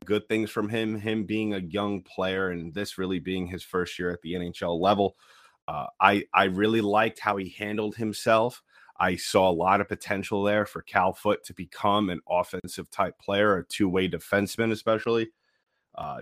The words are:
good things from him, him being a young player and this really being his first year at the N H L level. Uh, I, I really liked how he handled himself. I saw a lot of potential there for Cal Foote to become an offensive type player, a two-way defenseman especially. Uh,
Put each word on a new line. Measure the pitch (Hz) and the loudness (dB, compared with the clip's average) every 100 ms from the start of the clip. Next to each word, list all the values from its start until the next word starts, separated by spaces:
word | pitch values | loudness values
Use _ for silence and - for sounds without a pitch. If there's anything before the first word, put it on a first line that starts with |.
| - | 0
good | 104 - | -2 0
things | 110 107 | -2 -2
from | - 104 | -4 -2
him, | 113 110 110 | -2 -2 -4
him | 107 110 98 | -4 -4 -2
being | 107 107 | -2 -2
a | 98 | -4
young | 90 95 101 101 | -4 -4 -2 -4
player | - - 95 95 95 | -8 -4 -2 0 -2
and | 87 82 | -4 -6
this | 82 101 - | -6 -6 -4
really | 92 92 | -2 -2
being | 80 92 90 | -2 -4 -4
his | 90 | -8
first | - 92 87 - | -4 -2 -2 -4
year | 90 | -4
at | 87 | -4
the | 82 90 | -6 -6
N | |
H | 87 85 | -6 -6
L | 90 85 | -4 2
level. | 95 101 98 - _ - - _ - | 4 4 2 -2 _ -20 -20 _ -10
Uh, | 76 - - | -8 -8 2
I, | 95 104 - | 4 4 2
I | 92 98 | 2 2
really | 92 107 113 | 2 2 2
liked | 104 104 113 - | 2 2 2 0
how | 107 101 | -2 -2
he | 92 | -4
handled | - 104 107 107 104 | -8 -6 -4 -6 -4
himself. | 110 101 120 113 120 - _ _ - - | -6 -2 4 4 4 -2 _ _ -20 -2
I | 92 90 | -2 0
saw | - 104 95 | 2 4 4
a | |
lot | 85 87 98 | 4 4 4
of | 98 | 2
potential | 98 - 98 98 104 | -6 -4 -4 -2 -2
there | 101 104 104 | 0 0 -2
for | - | -6
Cal | - 98 92 | -2 2 2
Foote | 92 104 104 - | 2 0 0 -4
to | |
become | - 87 - 104 101 101 | -14 -14 -2 0 2 0
an | 87 - | -4 -2
offensive | 90 87 95 90 - 85 | -2 -2 -6 -10 -12 -8
type | - 92 - | -2 -2 -2
player, | - 101 104 95 | -2 4 4 4
a | 80 | -2
two-way | - 101 92 92 | 0 2 2 0
defenseman | 82 - 101 101 - 113 | -2 0 0 0 0 -2
especially. | 107 - 110 120 117 113 _ _ _ _ _ _ | 0 0 0 0 0 -2 _ _ _ _ _ _
Uh, | - 73 65 | -12 -10 -10